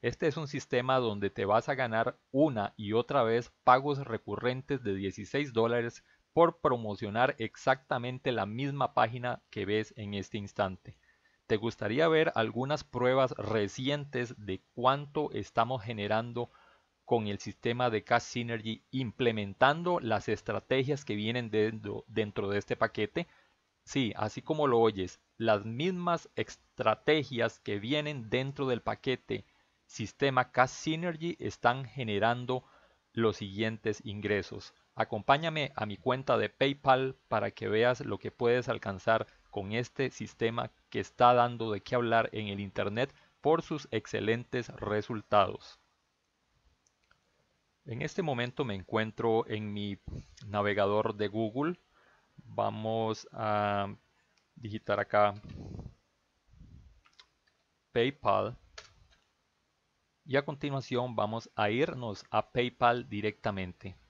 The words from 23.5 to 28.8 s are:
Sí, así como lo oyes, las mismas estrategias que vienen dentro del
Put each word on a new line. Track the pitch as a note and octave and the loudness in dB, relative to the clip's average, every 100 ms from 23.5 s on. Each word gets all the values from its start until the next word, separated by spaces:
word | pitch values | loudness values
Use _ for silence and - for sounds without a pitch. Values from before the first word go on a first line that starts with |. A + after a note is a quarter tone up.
| _ _ _ - | _ _ _ -6
Sí, | - A#2+ - | -2 -2 -2
así | A2 - | -6 -6
como | - D#3 D3 | -4 0 4
lo | A#2 | 6
oyes, | A2+ G2+ F2+ - _ _ | 6 4 -6 -6 _ _
las | A2+ G#2 | 2 2
mismas | G#2+ A#2 E3+ F3+ F3 E3+ - - | 0 -4 -2 -2 -2 -2 -4 -6
estrategias | D3 - _ - A2 G#2+ - D3+ C#3+ A#2+ A2+ - | -6 -8 _ -2 0 2 4 2 2 0 -2 -2
que | - G#2 | -6 -4
vienen | G#2+ D3+ D3 D3 A2 | 0 -2 -2 -6 -2
dentro | B2 C3+ C#3+ C3+ | -2 -2 -4 -2
del | A#2+ | -2